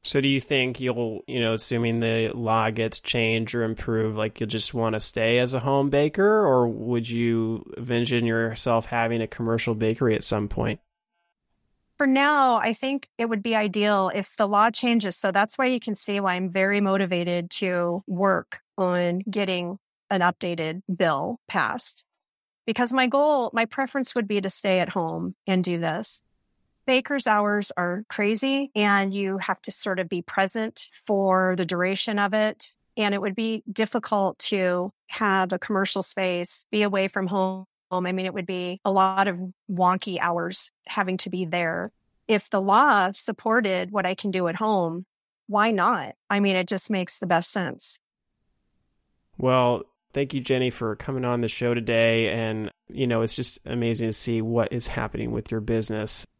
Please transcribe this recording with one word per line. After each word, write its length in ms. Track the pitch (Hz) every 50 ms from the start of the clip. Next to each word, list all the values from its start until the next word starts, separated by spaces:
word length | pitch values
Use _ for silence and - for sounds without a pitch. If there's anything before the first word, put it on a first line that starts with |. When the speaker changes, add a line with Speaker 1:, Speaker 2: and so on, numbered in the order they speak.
| -
Speaker 1:
So 180 | - - 143
do 60 | 131
you 120 | 139 139 135
think 400 | - - 147 135 127 127 120 127
you'll, 440 | 131 127 117 120 120 113 110 98 -
you 140 | - 123 127
know, 140 | 117 113 113
assuming 440 | 110 - - 123 117 117 117 113 117
the 300 | 117 113 113 113 113 110
law 400 | - 117 117 110 113 113 110 110
gets 300 | 110 113 113 110 - -
changed 540 | - - - 120 113 113 113 113 113 113 -
or 100 | 120 113
improved, 520 | 110 113 - - - 113 110 110 110 107
like, 220 | 110 110 107 - -
you'll 80 | 113
just 260 | 104 107 110 - - -
wanna 280 | 120 113 113 110 107
stay 380 | - - - 120 110 113 117 123
as 140 | 127 123 131
a 60 | 127
home 300 | 113 139 139 139 139 143
baker, 560 | 143 143 147 151 - 202 196 208 214 220 208
or 220 | 160 131 127 123 117
would 400 | 110 110 107 117 120 120 117 120
you 600 | 117 117 120 117 117 113 113 110 113 104 - - -
envision 480 | - 117 123 120 117 120 117 123 117 117
yourself 600 | 113 113 113 113 113 113 - - 131 117 113 113
having 360 | - 120 120 117 117 117 113
a 60 | 113
commercial 480 | 110 - - 117 113 113 113 - 120 113
bakery 400 | 107 113 110 117 - 135 117 110
at 80 | 107 -
some 240 | - 113 104 104
point? 320 | 101 - 117 113 113 107 - _ _ _ _ _ _ _ _ _ _ _ _ _ _ _ _ _ _ _ _ _ _ _
Speaker 2:
For 100 | _ 294
now, 500 | 269 262 269 277 294 302 285 269 254 233
I 160 | 220 - 220 226
think 360 | - - 269 277 277 - _ _
it 80 | - 233
would 180 | 226 226 208 202
be 120 | 233 226
ideal 560 | 214 214 208 185 214 202 214 208 196 190 185 -
if 240 | 202 190 - -
the 100 | - 214
law 220 | 196 208 202 214 233
changes. 480 | 220 - - 240 233 233 208 190 180
So 140 | - - 196
that's 260 | 185 196 208 220 -
why 80 | - 262
you 140 | 254 254 240
can 160 | - 233 202
see 240 | - - - 202 202
why 160 | 196 190 180
I'm 160 | 180 190 185
very 280 | 175 190 190 196 202 208
motivated 680 | 202 196 190 190 196 175 180 175 175 180 175 175 175 175
to 520 | - - 202 185 180 175 175 170 175 190 -
work 520 | - 190 175 196 196 190 170 - _ - - _ _ _
on 460 | - 185 180 175 180 175 175 175 185 196 220
getting 500 | 190 208 202 190 185 180 175 175 190 - _ _ _ _ _ _
an 120 | 202 190
updated 600 | 175 180 175 _ - 175 170 165 160 156 160 185 - - 185
bill 440 | 170 190 165 151 135 - - 240 - _ -
passed. 560 | - 175 131 107 - 247 - - - - - _ _ _ _ _ _ _ _ _ _ _ _
Because 280 | - 220 - 247 233 247
my 140 | 262 254
goal, 420 | 247 277 277 294 302 294 269 240 214
my 140 | - 226 226
preference 480 | 220 - - 269 254 - 277 254 - -
would 120 | 247 214
be 120 | 196 208 202
to 100 | 190 190
stay 300 | - - - 196 185 185
at 100 | 180 180
home 460 | - 190 165 160 165 165 175 185 185 _ _
and 160 | 208 185 185 175
do 160 | 180 175 170
this. 420 | 170 160 156 180 226 - - - _ _ _ _ _ _ _ _ _ _ _ _ _
Baker's 420 | - 262 262 - - 285 277 -
hours 440 | 240 214 208 208 208 208 208 196 - -
are 300 | - 175 175 180 202 220
crazy, 640 | _ - - 202 208 226 208 - 269 269 277 277 269 _
and 400 | 214 208 208 202 196 196 196 190
you 260 | 202 196 190 196 190
have 220 | 180 - 185 - -
to 100 | - -
sort 260 | - - 208 185 180
of 80 | 185
be 140 | 170 196 175
present 680 | - - - 202 190 190 - 233 220 226 - - - - - - _
for 500 | - 208 196 196 190 185 185 185 185 185
the 80 | 175 180
duration 520 | 165 180 175 180 185 196 190 - 233 208
of 160 | 202 202 196 208
it. 400 | 214 214 214 - _ - - _ _ _ _ _
And 180 | - 214 202 202
it 60 | 202
would 160 | 196 202 190
be 280 | 226 220 226 226 220 - -
difficult 720 | 190 - 220 214 - 233 208 - 220 202 196 185 - _
to 520 | - - 214 196 185 180 180 180 180 196 _ _ _
have 440 | _ - - 220 202 190 190 185 180
a 80 | 190 180
commercial 420 | - - 214 190 196 - - 196
space, 640 | 185 - - 202 190 185 180 175 175 - - - - _
be 120 | - 214 208
away 260 | 208 196 196 190 190
from 180 | - 202 190
home. 380 | 175 202 196 190 190 190 190 185 _ _ _ _ _
I 220 | 185 185 180 180 185
mean, 120 | 190 185
it 80 | 185 180
would 120 | 202 175
be 340 | 185 185 180 180 180 180 190 _
a 60 | 208
lot 360 | 196 190 190 190 190 190 196
of 100 | 202 180 175 185 185 - _ _ -
wonky 480 | 190 175 185 180 185 185 - 202 180 -
hours 520 | - 175 170 170 170 175 190 - - - _ _ _
having 320 | - - 214 196 185 185
to 120 | 180 - 190
be 140 | 180 180 185
there. 480 | 165 170 175 175 165 170 175 180 - _ _ _ _ _ _ _
If 240 | - 220 202 - -
the 120 | - 196
law 500 | 190 196 196 226 277 294 233 202 185 185 196
supported 760 | - - - 214 - - 226 220 247 220 196 185 180 180 185
what 140 | 208 202 190
I 100 | 185 190
can 160 | - - 202
do 160 | 185 185 180
at 80 | 170 165
home, 500 | 180 214 220 214 190 175 165 165 175 190 _ _ _ _ _ _ _ _
why 240 | - 208 208 208 226
not? 440 | 226 190 175 220 247 175 139 - - _ _ _
I 100 | 202 202
mean, 160 | 202 196 185
it 140 | 185 180 -
just 200 | 202 185 - -
makes 280 | 208 190 180 - -
the 100 | - 208
best 240 | 170 175 165 170 -
sense. 480 | - 208 180 143 - - - - - - _ _ _ _ _ _ _ _ _ _ _ _ _ _ _ _ _ _ _ _ _ _ _ _ _ _ _
Speaker 1:
Well, 460 | - 127 127 127 127 123 123 120 - - _ _ _ _ _ -
thank 200 | 139 143 135 -
you, 60 | 135
Jenny, 300 | 123 - 135 127 127 127
for 260 | - - 120 110 104
coming 300 | - - - 135 131 127
on 160 | 123 123 120
the 80 | 117 110
show 240 | - - 123 120 120
today. 560 | 120 113 117 117 113 113 117 113 113 113 98
And, 420 | 87 117 113 113 110 110 107 101 - _ _
you 200 | - - - 135
know, 160 | 120 117 113 113
it's 120 | 110 -
just 240 | - 120 - - - _
amazing 420 | - 120 120 117 117 117 110 117
to 60 | 113 110
see 280 | - - 123 117 113
what 300 | 110 113 117 117 110 -
is 160 | - 120 -
happening 440 | - - 117 113 107 - - 113 120
with 200 | 113 117 107 -
your 100 | 117 110
business. 640 | 107 113 113 113 107 - 107 107 107 107 - - - _ _